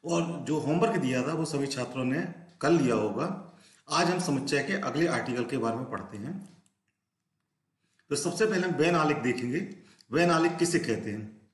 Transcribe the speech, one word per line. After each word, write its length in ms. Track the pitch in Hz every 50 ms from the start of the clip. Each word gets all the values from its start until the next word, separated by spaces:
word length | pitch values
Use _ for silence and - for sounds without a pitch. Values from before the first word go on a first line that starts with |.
| -
और 200 | 165 170 170 165 165 165 143 131
जो 120 | 120 151 151
homework 380 | 131 139 160 175 220 220 202
दिया 260 | 175 135 127 127 127
था 100 | 123 143
वो 120 | 160 156 160
सभी 220 | 151 151 139 139
छात्रों 380 | 135 135 127 123 120 - 135 127
ने 160 | 123 131 160 180 - - - - - _ _
कर 100 | - 147
लिया 240 | 170 165 135 123 117
होगा। 320 | 107 104 104 98 113 151 185 196 - - - - - - - - _ _ -
आज 220 | 147 160 175 180
हम 80 | 180 170
समुच्चय 440 | - 160 143 131 127 - 147 143
के 100 | - - 190 -
अगले 260 | - 131 123 147 170 165
article 360 | - 120 - - 120 123 120
के 140 | - 139 131
बारे 180 | 113 117 113
में 140 | 120 127 -
पढ़ते 260 | 113 98 95 - -
हैं। 180 | 104 101 143 196 196 - - - - _ _ _ _ _ _ _ _ _ _ _ _ _ _ _ _ _ _ _ _ _ _ _ _ _ _ _ _ _ _
तो 60 | 143
सबसे 300 | - - 175 - - 220
पहले 200 | 214 202 180 180
हम 80 | 180 156
वेन 220 | 135 151 170 180
आलेख 200 | 165 156 151 147
देखेंगे। 440 | - 113 127 117 123 127 123 127 175 202 - - - - - - _ _ _
वेन 200 | 113 156 175 175
आलेख 260 | 165 160 165 170 165 -
किसे 200 | 170 - - 151
कहते 320 | - - 110 101 - 113
हैं? 160 | 104 107 107 - - - _ _